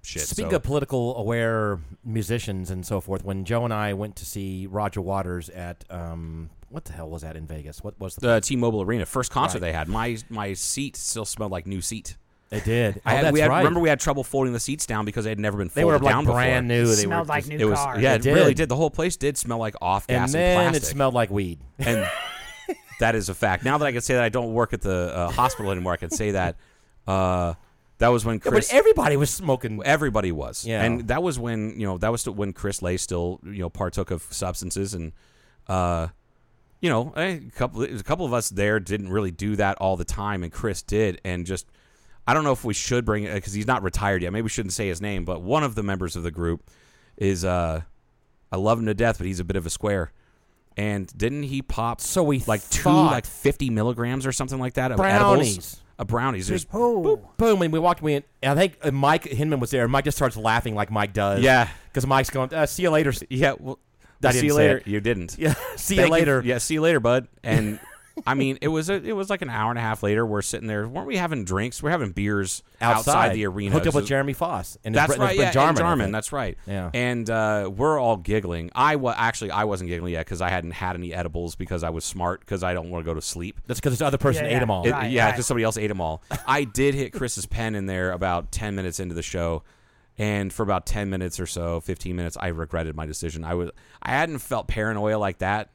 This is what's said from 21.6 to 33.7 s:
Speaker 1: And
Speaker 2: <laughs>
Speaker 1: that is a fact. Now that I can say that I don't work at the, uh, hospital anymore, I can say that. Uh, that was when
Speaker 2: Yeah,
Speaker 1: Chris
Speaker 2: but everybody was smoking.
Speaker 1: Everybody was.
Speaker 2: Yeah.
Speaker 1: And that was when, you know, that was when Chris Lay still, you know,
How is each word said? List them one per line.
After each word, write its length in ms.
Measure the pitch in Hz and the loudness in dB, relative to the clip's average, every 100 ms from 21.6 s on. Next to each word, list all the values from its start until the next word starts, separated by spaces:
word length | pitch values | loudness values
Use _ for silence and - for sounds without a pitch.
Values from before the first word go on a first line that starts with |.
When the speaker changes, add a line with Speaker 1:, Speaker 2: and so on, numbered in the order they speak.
| - - | -14 -4
Speaker 1:
And 280 | 120 113 605 - - - - | 0 2 0 -6 -10 -12 -16
Speaker 2:
<laughs> 460 | - - 330 - - | -14 -10 -10 -10 0
Speaker 1:
that 160 | 113 113 | 0 2
is 120 | 101 | -2
a 60 | |
fact. 300 | 92 - - | 0 0 2
Now 140 | 135 147 | 0 2
that 60 | 147 | 0
I 40 | |
can 100 | 120 | -2
say 140 | - | 0
that 80 | 127 | 2
I 60 | 117 | 2
don't 260 | 120 117 | 0 0
work 180 | 113 117 | 0 0
at 80 | 104 | 0
the, 320 | 101 92 87 | 0 0 0
uh, 180 | 87 85 | -2 -2
hospital 400 | - - - 101 | 0 -2 -2 -4
anymore, 220 | 92 90 | -2 -2
I 20 | 87 | -4
can 140 | 85 | -4
say 200 | - 107 | -4 -2
that. 220 | 98 87 - _ _ _ _ | 0 -2 -4 _ _ _ _
Uh, 500 | - 95 92 90 87 80 _ _ _ _ | -4 0 2 2 -2 -4 _ _ _ _
that 100 | 117 | 4
was 160 | 120 | 4
when 120 | 110 110 | 2 -2
Speaker 2:
Yeah, 140 | - | 4
Speaker 1:
Chris 180 | 214 - | 4 6
Speaker 2:
but 60 | 262 | 6
everybody 400 | 440 440 190 139 | 8 6 4 2
was 140 | 147 | 0
smoking. 520 | - 175 131 117 107 | -2 0 0 -2 -2
Speaker 1:
Everybody 460 | 139 147 147 107 95 | 2 2 4 2 0
was. 340 | 78 64 53 | -2 -6 -8
Speaker 2:
Yeah. 200 | 117 110 | -4 0
Speaker 1:
And 240 | 110 120 113 | 2 0 0
that 160 | 135 | 0
was 160 | 180 127 | 0 -2
when, 380 | 120 113 107 110 | -4 -4 -4 -4
you 60 | 101 | -4
know, 120 | 90 | 0
that 140 | 107 | 0
was 160 | 117 - | 0 -4
when 240 | 101 101 | -4 -4
Chris 280 | - 101 98 | -4 -6 -4
Lay 160 | 90 90 | -2 -2
still, 440 | - 87 87 92 | -2 -2 -4 -6
you 160 | 87 101 | -12 -8
know, 120 | 87 | -8